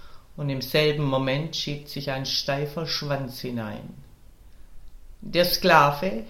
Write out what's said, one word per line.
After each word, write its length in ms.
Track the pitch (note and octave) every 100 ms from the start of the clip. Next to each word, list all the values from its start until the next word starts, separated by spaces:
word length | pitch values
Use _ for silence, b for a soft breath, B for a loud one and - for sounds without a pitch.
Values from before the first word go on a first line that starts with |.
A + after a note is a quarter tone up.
| b b b -
und 140 | C#3+
im 100 | C3+
selben 440 | B2 D3+ D3+ D3
Moment 520 | C#3+ C3+ C3+ C#3 D#3+ -
schiebt 320 | D3 C#3+ -
sich 220 | C#3+ C#3+
ein 160 | C3+ C3
steifer 600 | - - C#3 D3 E3 D#3+
Schwanz 540 | - D3 C#3 C3 -
hinein. 540 | B2+ A#2+ G#2+ G#2 - - - - - - b b b b b - - -
Der 260 | - E3 F3
Sklave 760 | - F#3 D#3+ C#3+ - F#3+ A3